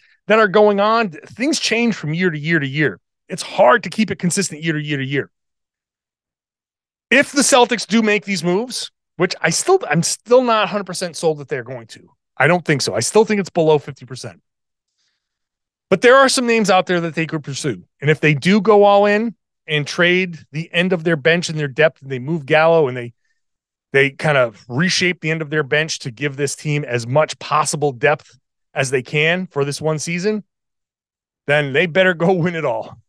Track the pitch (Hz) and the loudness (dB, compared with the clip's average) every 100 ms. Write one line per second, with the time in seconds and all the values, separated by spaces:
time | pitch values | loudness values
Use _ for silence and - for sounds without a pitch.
0 | _ _ - 220 208 208 208 202 214 226 | _ _ 0 2 4 4 4 4 2 0
1 | 214 156 - - 277 285 - 226 233 180 | -2 -8 -16 -6 -4 -2 -2 0 0 -2
2 | 151 165 185 151 151 170 135 143 135 73 | -4 -2 -2 -2 -2 0 0 0 -2 -2
3 | _ _ - 190 - - - 240 180 - | _ _ -14 -12 -6 2 4 4 0 -2
4 | 208 196 175 202 185 151 165 151 147 143 | -2 -2 -2 -2 -4 -6 -4 -4 -4 -6
5 | 135 139 - _ _ _ _ _ _ _ | -4 -4 -4 _ _ _ _ _ _ _
6 | _ _ _ _ _ _ _ _ _ _ | _ _ _ _ _ _ _ _ _ _
7 | - 254 - 285 - 262 240 233 - 226 | 0 2 2 0 4 4 4 0 -2 0
8 | 214 208 202 190 175 185 254 - - _ | 2 0 -2 -4 -2 -2 -4 -10 -12 _
9 | _ - 180 - 170 - - 381 - 156 | _ -4 -4 -2 -4 -2 2 0 2 -2
10 | - - - 254 247 220 185 202 190 175 | -2 -4 2 4 4 2 0 -4 -8 -8
11 | 175 143 165 147 139 139 117 123 113 - | -8 -4 -2 -2 -6 -8 -8 -14 -16 -20
12 | _ _ _ - 143 175 160 143 - 110 | _ _ _ 0 2 2 0 -2 -2 -4
13 | - 214 214 208 180 175 156 151 - 135 | 0 2 2 0 -2 0 2 2 0 -16
14 | 127 127 117 82 _ _ _ _ _ _ | -16 -16 -16 -18 _ _ _ _ _ _
15 | _ _ _ _ _ _ _ _ - 185 | _ _ _ _ _ _ _ _ -2 2
16 | 240 262 269 262 240 226 196 185 185 175 | 6 6 6 2 0 0 2 2 2 -2
17 | 165 156 156 156 139 131 147 92 - - | -2 -4 -4 -6 -8 -8 -6 -6 -10 -6
18 | 143 151 151 143 170 208 196 208 202 202 | 0 2 2 2 2 2 6 6 6 6
19 | 208 208 233 - _ _ - 151 143 - | 4 2 -2 -8 _ _ -6 -4 -4 0
20 | 175 180 185 160 - 147 165 175 185 175 | 2 2 -2 -8 -12 -12 -6 -2 0 0
21 | 165 160 160 175 170 156 147 127 151 - | -2 0 2 0 -2 -6 -4 2 2 0
22 | 135 131 135 165 135 151 165 165 139 127 | -10 -8 -6 -6 0 2 4 4 2 -2
23 | 120 - _ _ _ _ _ _ _ 139 | -10 -16 _ _ _ _ _ _ _ 2
24 | 139 139 156 139 120 104 - 120 180 - | 2 0 0 2 0 -2 -8 -2 -2 0
25 | 180 165 156 160 147 156 131 147 160 - | -2 -4 -4 -6 -4 -4 -2 -2 -2 -6
26 | 143 110 143 135 135 - 151 147 139 120 | -10 -6 -6 -4 -6 -6 -4 -4 -4 -6
27 | 117 143 156 - - 151 143 156 147 123 | -2 0 0 -4 -4 -2 -2 -2 -4 0
28 | 147 - _ _ _ _ _ 151 135 131 | 0 0 _ _ _ _ _ -6 -2 -4
29 | 123 151 160 180 185 143 139 139 151 156 | -2 -2 0 -2 -4 -6 -6 -4 -6 -6
30 | 170 175 202 214 - _ _ _ _ _ | -6 -6 -4 -4 -8 _ _ _ _ _
31 | _ _ _ _ - 147 143 135 180 190 | _ _ _ _ -2 0 0 0 0 2
32 | 185 165 165 185 165 165 143 113 - - | 2 2 0 0 0 -2 -4 -6 -8 -18